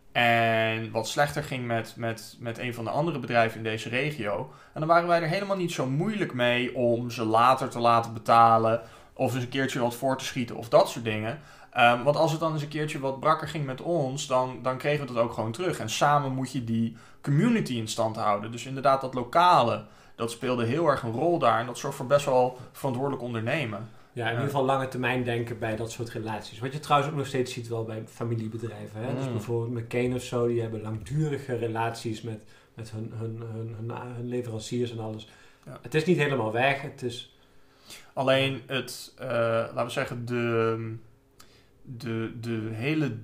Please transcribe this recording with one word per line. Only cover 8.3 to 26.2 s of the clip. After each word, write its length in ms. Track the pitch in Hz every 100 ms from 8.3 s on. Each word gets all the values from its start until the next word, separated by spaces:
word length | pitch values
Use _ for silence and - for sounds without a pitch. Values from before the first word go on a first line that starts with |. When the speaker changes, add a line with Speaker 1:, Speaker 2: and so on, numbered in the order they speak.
| 117 117 113 113 117 - - -
Speaker 1:
of 200 | - 113
eens 100 | 127
een 60 | 120
keertje 300 | 135 131 139
wat 160 | 120 120
voor 220 | 135 131
te 80 | -
schieten 300 | 139 117 -
of 140 | 113
dat 200 | 151 196
soort 160 | - 113
dingen. 340 | 107 107 151 - - -
Ehm, 340 | 123 120 123
want 120 | 127 147
als 160 | 160
het 80 | 160
dan 140 | 165
eens 80 | 156
een 60 | 147
keertje 320 | 156 151 147
wat 200 | 135 131
brakker 280 | 147 160 147
ging 180 | 165 135
met 160 | 131
ons, 460 | - 165 131 139 135
dan, 320 | 127 131 117
dan 160 | 127 127
kregen 300 | 143 147 135
we 60 |
dat 100 | 120
ook 100 | 117
gewoon 180 | 117 110
terug. 280 | 113 180 147
En 100 | 113
samen 420 | - 147 147 135
moet 180 | 131 131
je 120 | 139
die 320 | 113 113 113 - - -
community 520 | - 143 233 226 147
in 140 | 120 110
stand 280 | - 110 107
houden. 360 | 107 101 104
Dus 140 | 117 131
inderdaad, 360 | 135 135 135
dat 120 | 127
lokale, 720 | 127 120 170 180 165 117 107 - - - -
dat 160 | 113
speelde 340 | - 127 123 113
heel 220 | 147 165
erg 160 | 135
een 80 | 120
rol 280 | 113 165 165
daar. 200 | 123 113
En 60 | 123
dat 120 | 117
zorgt 200 | 143 139
voor 80 | 123
best 180 | 143 143
wel 320 | 127 127 - -
verantwoordelijk 520 | - 139 120 139 135
ondernemen. 680 | 120 113 113 156 117 104 113 - -
Speaker 2:
Ja, 80 | 123
in 60 | 113
Speaker 1:
Ja. 40 |
Speaker 2:
ieder 140 | 120 143
geval 160 | 139 131
lange 220 | 135 127
termijn 360 | 123 123 127
denken 360 | 120 117 117 113
bij 160 | 110 110
dat 160 | 113
soort 180 | - 113
relaties. 500 | 117